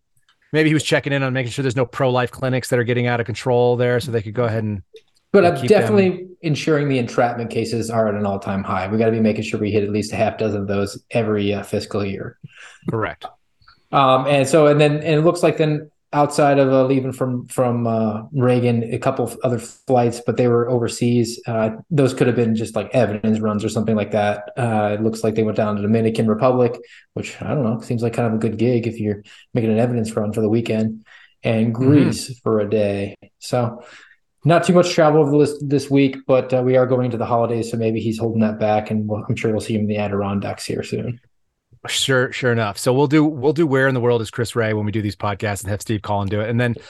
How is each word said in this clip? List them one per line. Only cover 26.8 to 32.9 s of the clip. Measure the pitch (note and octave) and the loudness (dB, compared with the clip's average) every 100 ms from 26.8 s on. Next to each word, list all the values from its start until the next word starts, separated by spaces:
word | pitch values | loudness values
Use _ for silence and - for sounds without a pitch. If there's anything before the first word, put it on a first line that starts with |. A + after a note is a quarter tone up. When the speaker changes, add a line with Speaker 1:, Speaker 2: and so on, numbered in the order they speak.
| - - _ | -14 -20 _
Speaker 2:
which, | E2 - - | -12 -12 -10
I | - | -4
don't | C#3+ | -2
know, | A2+ A2 | -2 -2
seems | - A#2+ | -4 -2
like | A#2 | -2
kind | A#2+ A#2 | 0 -2
of | A2 | 0
a | |
good | A2+ G2+ | -2 0
gig | A#2+ A#2+ A2+ | 2 2 0
if | - | -4
you're | G#2 G2+ - - _ | -4 -4 -10 -20 _
making | B2+ A2 | -2 2
an | A2 | 2
evidence | B2 A#2+ A2 A2+ | 2 0 -2 -4
run | G#2+ | -4
for | G#2+ | -2
the | G#2+ | 0
weekend, | A#2 A2+ A2 A2 - - - - _ | 0 0 0 -2 -4 -16 -20 -20 _
and | B2+ A2+ A#2 | -2 2 0
Speaker 1:
Mm-hmm. | A2+ | 2
Speaker 2:
Greece | C3 D3 E3+ A2 - B2 | 4 6 4 0 -8 -6
for | - A2 | 0 0
a | G2+ | 2
day. | A2 G2+ | 0 0